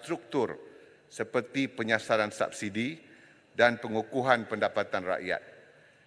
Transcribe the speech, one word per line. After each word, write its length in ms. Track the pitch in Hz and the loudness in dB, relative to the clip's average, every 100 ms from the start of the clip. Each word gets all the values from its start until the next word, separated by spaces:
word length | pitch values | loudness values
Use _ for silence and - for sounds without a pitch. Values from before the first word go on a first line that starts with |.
struktur 560 | - 170 - 143 101 - - - - - _ | -6 -8 -2 0 0 -2 -14 -20 -20 -20 _
seperti 580 | - 113 123 107 135 131 | -8 -2 -2 0 -2 -2
penyasaran 600 | - 113 110 - 110 104 | -2 0 0 4 2 2
subsidi 640 | - - - 104 104 127 160 - - - - _ | -2 -4 -4 -6 -4 -4 -6 -16 -20 -20 -20 _
dan 260 | - 120 117 | 4 4 4
pengukuhan 640 | 120 110 110 131 131 120 104 | -2 -2 -2 0 4 2 2
pendapatan 560 | 107 104 104 101 98 | 0 0 0 -2 -4
rakyat. 400 | 92 87 90 85 - - - - - _ | -2 -2 -2 -6 -6 -20 -20 -20 -20 _